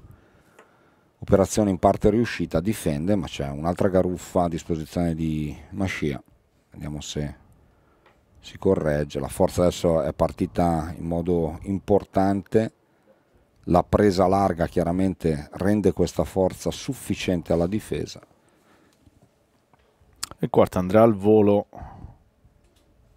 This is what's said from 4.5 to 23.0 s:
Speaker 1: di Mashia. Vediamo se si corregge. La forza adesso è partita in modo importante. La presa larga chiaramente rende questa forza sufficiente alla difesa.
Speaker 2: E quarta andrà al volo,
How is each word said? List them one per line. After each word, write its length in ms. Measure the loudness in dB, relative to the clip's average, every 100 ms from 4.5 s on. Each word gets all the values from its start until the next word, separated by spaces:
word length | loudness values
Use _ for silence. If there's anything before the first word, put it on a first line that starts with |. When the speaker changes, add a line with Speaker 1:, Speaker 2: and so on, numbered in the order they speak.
| -2 -4 -6 -4 -2 -2
Speaker 1:
di 420 | 0 -2 -2 -4 -8 -14
Mashia. 520 | -6 -6 -4 -4 -6 -12 _ _ _ _
Vediamo 300 | -14 -12 -10
se 340 | -10 -8 -8 -10 _ _ _ _ _ _ _ _ _ _
si 180 | -20 -4
corregge. 600 | 0 2 2 -2 -2 -6
La 80 | -6
forza 360 | 0 0 2
adesso 380 | 0 2 0 0
è 120 | 0
partita 800 | -2 -2 -2 -6 0 0 0 -4 -8
in 80 | -6
modo 540 | -4 -2 0 -2 -6
importante. 1080 | -6 -6 2 2 2 0 0 0 0 -2 -2 _ _ _ _ _ _ _ _ _ 0
La 180 | 2
presa 420 | 4 4 4 4 2
larga 380 | 4 2 0 -2
chiaramente 840 | -2 -2 0 0 0 -2 -2 -6
rende 380 | -4 0 2 2
questa 320 | 2 -2 0
forza 480 | -4 0 0 -2 -8
sufficiente 800 | -8 -8 -10 -6 -6 -2 -2 0
alla 160 | 0 0
difesa. 540 | -4 -6 -8 -8 -12 -20 _ _ _ _ _ _ _ _ _ _ _ _ _ _ _ _ _ _ -18 -16 -8
Speaker 2:
E 80 | -2
quarta 300 | 2 2 2
andrà 240 | 2 6
al 120 | 6 4
volo, 520 | 4 6 6 4 0 -12 -18 -18 -20 -20 _ _ _ _ _ _ _ _